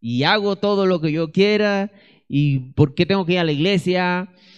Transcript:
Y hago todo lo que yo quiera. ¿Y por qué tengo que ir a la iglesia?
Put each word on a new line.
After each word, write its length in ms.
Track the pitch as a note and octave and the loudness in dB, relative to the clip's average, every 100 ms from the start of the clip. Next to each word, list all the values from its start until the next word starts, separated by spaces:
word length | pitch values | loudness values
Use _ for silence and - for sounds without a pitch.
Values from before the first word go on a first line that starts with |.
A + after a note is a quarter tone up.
Y 220 | A2+ A#2+ | -4 -2
hago 320 | C#3+ G#3+ G3+ | 0 0 0
todo 320 | G3 G3+ G3+ F#3+ | -2 0 2 2
lo 140 | F3+ | 0
que 100 | D#3 | 0
yo 220 | D3+ E3 | -2 -2
quiera. 580 | D#3+ G3 G#3 G#3 G3+ G3+ - - _ _ | 0 2 2 0 0 -4 -8 -20 _ _
¿Y 440 | C#3+ D3 C#3 B2+ | 0 0 0 -4
por 200 | - D3 | 2 2
qué 100 | C3+ | 2
tengo 220 | E3+ G3 E3+ | 0 0 0
que 60 | |
ir 60 | F3+ | 0
a 40 | |
la 60 | E3 | 0
iglesia? 840 | C#3+ E3+ G3 F3+ F3+ F3+ F3+ F#3 _ - | 0 0 0 0 -2 0 -2 -6 _ -20